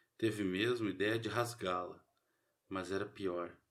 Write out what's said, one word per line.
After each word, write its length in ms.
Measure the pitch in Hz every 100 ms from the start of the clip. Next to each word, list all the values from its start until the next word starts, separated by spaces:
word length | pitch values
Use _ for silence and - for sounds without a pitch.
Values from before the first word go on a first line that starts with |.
| _ -
Teve 280 | 113 101
mesmo 440 | 98 92 113 123 107
ideia 300 | 90 104 113
de 100 | 110
rasgá-la. 720 | 113 117 - 92 90 90 - _ _ _ _ _ _ -
Mas 240 | 95 87
era 140 | 98
pior, 500 | 101 - 98 87 87 - _